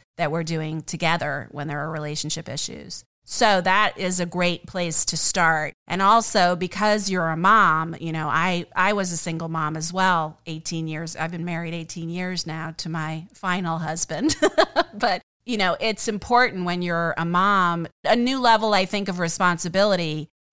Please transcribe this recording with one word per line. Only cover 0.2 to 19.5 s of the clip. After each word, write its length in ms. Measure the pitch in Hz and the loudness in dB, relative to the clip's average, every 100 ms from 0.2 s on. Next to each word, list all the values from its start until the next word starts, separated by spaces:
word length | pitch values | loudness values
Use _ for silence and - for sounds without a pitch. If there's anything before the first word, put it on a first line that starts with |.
| 151 | -2
we're 120 | 165 | -2
doing 400 | 160 160 156 160 | -2 -4 -4 -6
together 640 | - 165 165 170 143 139 - | -6 -2 0 0 -2 -6 -8
when 180 | 147 147 | -10 -8
there 120 | 147 | -6
are 100 | 156 | -6
relationship 580 | 160 151 151 151 151 - | -6 -6 -6 -6 -6 -8
issues. 560 | 156 - - - - - _ - | -8 -8 -10 -14 -14 -16 _ -4
So 320 | - 226 190 | 2 4 4
that 320 | 180 196 208 - | 4 4 2 0
is 220 | 185 180 | -4 -2
a 60 | 175 | -2
great 400 | 175 180 175 - | 0 0 -2 -6
place 360 | 185 175 - - | -6 -2 -2 -2
to 120 | 160 | 0
start. 560 | - 190 165 160 147 - - | 0 2 4 4 -2 -8 -6
And 120 | 180 | 2
also, 560 | 196 226 226 208 175 180 | 6 6 4 4 4 2
because 540 | 180 190 214 214 196 | -2 0 2 2 2
you're 200 | 185 165 | 0 0
a 60 | 160 | 2
mom, 600 | 185 220 180 156 165 156 | 6 6 6 4 -2 -6
you 120 | 165 | -6
know, 160 | 160 151 | -4 0
I, 400 | 147 185 175 - - | 0 2 0 -4 0
I 180 | 190 | 2
was 180 | 208 185 | 2 -2
a 60 | 165 | -4
single 320 | 170 165 165 | -4 -4 -4
mom 260 | 160 151 160 | -2 -2 -4
as 160 | 165 | -4
well, 460 | 185 190 170 156 - - | 0 2 2 0 -8 -12
eighteen 420 | 160 - 165 160 | -10 -6 -6 -6
years. 280 | 156 165 - | -6 -8 -6
I've 160 | 165 | -6
been 120 | 170 | -6
married 300 | 175 165 170 | -6 -6 -6
eighteen 380 | 170 165 170 165 | -8 -10 -10 -8
years 340 | 175 185 180 160 | -6 -6 -6 -6
now 300 | 160 160 160 | -8 -10 -10
to 100 | 170 | -8
my 380 | 160 156 160 180 | -6 -6 -8 -12
final 460 | - 185 180 175 165 | -8 -4 -2 -2 -4
husband. 560 | 156 165 - 156 302 - | -4 -4 -6 -2 -2 0
<laughs> 40 | - - - - - | 0 2 0 0 -4
But, 280 | 208 233 185 _ _ - | 0 -2 -2 _ _ -6
you 120 | 220 | 0
know, 180 | 185 - | 0 0
it's 260 | 220 208 - | -2 -2 -2
important 580 | 208 - 240 247 185 175 | -4 2 4 4 0 -2
when 160 | 180 | -2
you're 320 | 175 170 165 147 | -2 0 0 -2
a 80 | 170 | 0
mom, 640 | 175 196 196 175 170 165 _ 147 | 2 4 4 4 0 -4 _ 2
a 100 | 240 | 2
new 240 | 247 269 | 2 2
level, 340 | 240 226 220 | 4 4 4
I 120 | 202 190 | 2 2
think, 240 | 202 196 | -2 -2
of 100 | 180 | -2
responsibility, 1080 | 175 - 180 | -2 2 2